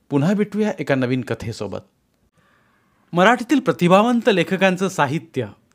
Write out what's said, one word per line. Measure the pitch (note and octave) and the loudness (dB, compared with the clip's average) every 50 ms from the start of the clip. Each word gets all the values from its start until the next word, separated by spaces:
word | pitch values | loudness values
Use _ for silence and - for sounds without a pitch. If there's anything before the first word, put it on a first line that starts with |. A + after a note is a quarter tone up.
| _ - | _ -4
पुन्हा | C#3 C#3+ C3+ F3 G#3+ | -2 0 0 0 0
भेटूया | G3 G#3+ G3+ G3+ G#3 G#3+ G#3+ - - | 0 -2 -2 -2 -2 -2 -2 -4 -4
एका | D3+ - C#3+ | -2 -2 -2
नवीन | C3 B2+ A#2+ C3 C3 | 0 0 -2 -2 -4
कथेसोबत. | A#2 - A2+ - - A2+ A2+ - G#2+ G2 - G2 - _ _ _ _ _ _ _ _ _ _ _ _ _ _ _ _ _ _ _ _ _ _ _ _ _ - | -4 -4 -6 -8 -8 -10 -10 -8 -10 -10 -10 -12 -14 _ _ _ _ _ _ _ _ _ _ _ _ _ _ _ _ _ _ _ _ _ _ _ _ _ 0
मराठीतील | E3+ F#3 G#3 B3 B3 A#3+ - D#4 C4+ | 4 4 4 4 2 0 0 -2 0
प्रतिभावंत | - - - - F3 E3+ F3+ G3 G#3+ A#3+ B3 A#3+ G#3 B3+ | 0 0 -2 2 2 4 4 4 4 4 0 0 2 2
लेखकांचं | G#3 F3+ E3 - F#3+ F3+ F#3+ F#3+ F3+ F3 G3 F#3 | 2 2 2 0 0 0 2 0 0 0 -2 -4
साहित्य, | F#3 - D3 C3 C#3+ E3 - - - C3+ A#2+ G2+ F#2+ _ _ _ | -2 0 0 0 -2 -4 -6 -8 -6 -6 -6 -6 -8 _ _ _